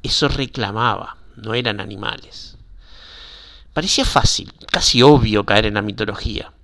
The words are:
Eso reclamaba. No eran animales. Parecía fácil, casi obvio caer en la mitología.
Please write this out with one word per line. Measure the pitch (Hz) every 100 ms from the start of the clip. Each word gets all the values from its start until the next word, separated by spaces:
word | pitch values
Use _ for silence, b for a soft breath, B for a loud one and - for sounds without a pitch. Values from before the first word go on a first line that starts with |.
Eso | 147 - 143
reclamaba. | - 131 - 101 107 117 98 - - - -
No | 107
eran | 117 120 104
animales. | 107 98 104 - - - - - - - B B B B B B B B B
Parecía | 151 185 - 262
fácil, | - - - - - -
casi | - - 120
obvio | 135 143 110 104
caer | 98 104 110
en |
la | 104
mitología. | 104 98 107 101 120 104 - _